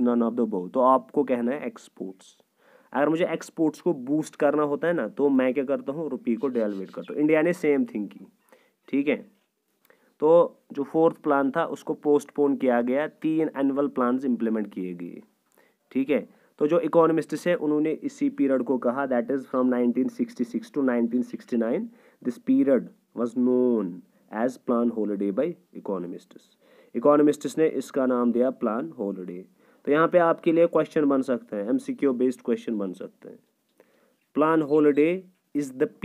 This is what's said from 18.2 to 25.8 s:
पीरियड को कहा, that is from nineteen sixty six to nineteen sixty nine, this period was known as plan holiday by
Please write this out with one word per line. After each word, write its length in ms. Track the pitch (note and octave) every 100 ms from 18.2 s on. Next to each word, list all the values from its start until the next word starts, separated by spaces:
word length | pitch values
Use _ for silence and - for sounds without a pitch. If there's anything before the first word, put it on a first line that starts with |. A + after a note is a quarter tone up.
| C#3+
पीरियड 320 | C3+ C#3 C3
को 140 | B2 B2+
कहा, 280 | B2 B2+ C#3
that 220 | B2 A#2
is 140 | C#3 B2
from 220 | C3 B2+
nineteen 380 | B2 B2 A#2+ B2+
sixty 340 | - A#2 -
six 280 | A#2+ A2+ - D3
to 80 |
nineteen 380 | C3 A#2+ A#2 B2
sixty 340 | A#2+ A2+ - A#2+
nine, 260 | A2+ D#3+ A#3 - _ _
this 160 | B2+ A#2+ -
period 400 | C3+ C3+ B2 F2 - _
was 220 | - A#2+ B2+
known 520 | B2 B2+ B2+ A2+ F#2+ F2+ - _ _ G#2+
as 160 | B2+ B2+
plan 340 | - A#2 A#2+ A2
holiday 340 | G#2 G2+ G2+
by 140 | F#2+ D#3+ E3+ _ -